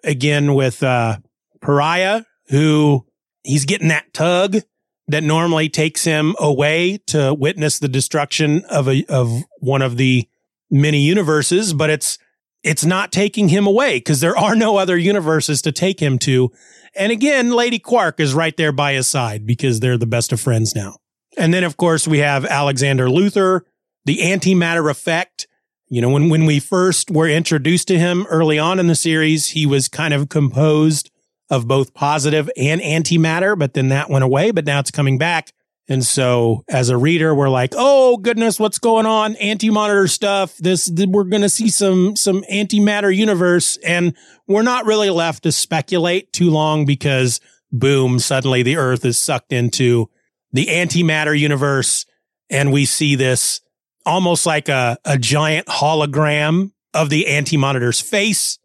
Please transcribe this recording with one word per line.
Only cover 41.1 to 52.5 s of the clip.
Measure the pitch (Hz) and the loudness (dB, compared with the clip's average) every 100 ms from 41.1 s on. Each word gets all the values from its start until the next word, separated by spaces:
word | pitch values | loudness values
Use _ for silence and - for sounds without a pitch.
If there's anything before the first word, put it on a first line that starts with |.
| 202 | 0
gonna | 185 208 202 | 0 0 0
see | - 220 | 0 -2
some, | - 196 185 185 208 | 0 2 2 2 0
some | 202 190 | -2 -2
antimatter | - 196 214 208 208 208 202 190 | -4 -4 -2 2 2 2 0 2
universe." | 214 180 180 175 - - | 2 2 2 2 0 -4
And | 165 175 175 - - _ - | -4 0 -2 -4 -12 _ -2
we're | 202 | 0
not | 240 247 226 | 2 0 0
really | 214 202 | 0 0
left | 170 165 - | 0 -2 -2
to | 165 | -2
speculate | - - 156 - 180 175 185 - | -2 -2 -4 -2 -2 0 -2 -4
too | - 175 | 0 2
long | 156 156 156 143 | 2 2 0 0
because | 139 143 131 127 120 - _ _ | 0 0 0 0 -2 -10 _ _
boom, | 120 135 135 127 123 | -2 2 2 2 0
suddenly | - 135 135 127 | 0 -2 0 0
the | 123 156 | 0 0
Earth | 131 123 | 0 0
is | 127 117 | 0 -2
sucked | - 127 - | -2 -4 -4
into | 127 120 - 123 120 110 _ _ _ _ | -2 -2 0 2 2 -2 _ _ _ _
the | 127 139 | -4 -2
antimatter | 165 175 170 165 156 151 147 | -2 0 0 0 0 0 0
universe. | 147 139 143 135 - - - _ _ _ - | 0 0 0 0 -2 -4 -8 _ _ _ -6